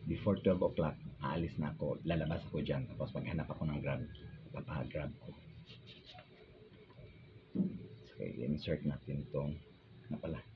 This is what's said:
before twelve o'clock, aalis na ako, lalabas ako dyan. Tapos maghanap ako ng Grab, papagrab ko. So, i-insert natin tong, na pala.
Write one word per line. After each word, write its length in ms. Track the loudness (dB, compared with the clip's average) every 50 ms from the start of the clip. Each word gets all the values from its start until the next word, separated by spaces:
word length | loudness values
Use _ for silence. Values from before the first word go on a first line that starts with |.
| 2 2
before 320 | 0 4 6 6 4 8
twelve 240 | 8 6 8 8 6
o'clock, 320 | 4 6 4 2 2 2 -2 -6 -10 -8 -2
aalis 320 | -2 0 2 2 2 0 0 0
na 160 | 0 0 0
ako, 240 | 0 0 0 0 2 2 4
lalabas 320 | 4 4 4 4 2 0 0 0
ako 160 | 0 0 2
dyan. 240 | 2 2 2 0 -2
Tapos 240 | -2 -2 -2 -2
maghanap 400 | 0 -2 -2 0 0 0 0 0
ako 160 | -2 0 2 2
ng 160 | 2 2 2
Grab, 160 | 0 0 0 -2 -4 -6 -10 -10 -10 -10 -10 -12 -8 -8
papagrab 560 | -6 -6 -2 -2 -2 -2 -2 -2 -2 -2 -2 -4 -6
ko. 160 | -10 -12 -12 -12 -14 -16 -16 -16 -16 -16 -16 -16 -16 -16 -18 -18 -18 -16 -16 -16 -18 -18 -20 -20 -20 -18 -18 -18 -18 -18 -18 -18 -18 -18 -16 -16 -16 -16 -16 -18 -18 -18 -18 -18 -20 -4 2 2 2 2 2 -4 -8 -10 -12 -14 -16 -16 -6
So, 80 | -4 -4
i-insert 640 | -2 -2 -2 0 2 2 2 4 4 4 4 4 2
natin 400 | 2 2 -2 -2 -2 -2 -2 0
tong, 240 | 0 0 2 2 -2 -4 -8 -14 -18 -20 -20 -18 -18 -16 -8 -6
na 80 | -6
pala. 240 | -4 -2 -2 -4 -4 -6 -10 -16